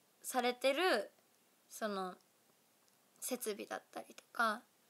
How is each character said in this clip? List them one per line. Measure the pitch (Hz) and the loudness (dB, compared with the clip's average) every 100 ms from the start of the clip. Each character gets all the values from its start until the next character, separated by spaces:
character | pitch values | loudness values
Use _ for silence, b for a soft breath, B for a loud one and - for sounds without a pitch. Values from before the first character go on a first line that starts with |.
| _ _ | _ _
さ | - 254 | -2 2
れ | 240 247 | 2 2
て | 262 | 2
る、 | 285 370 240 - - _ _ _ _ _ | 4 4 4 0 -10 _ _ _ _ _
そ | - 220 | -6 -4
の、 | 196 185 - _ _ _ _ _ _ _ _ _ _ | -4 -6 -10 _ _ _ _ _ _ _ _ _ _
設 | - 247 220 | -6 -4 -4
備 | 208 202 | -6 -6
だ | - | -10
っ | - | -8
た | - | -12
り | - - | -12 -16
と | - | -6
か、 | - 226 220 - _ | 0 2 0 -8 _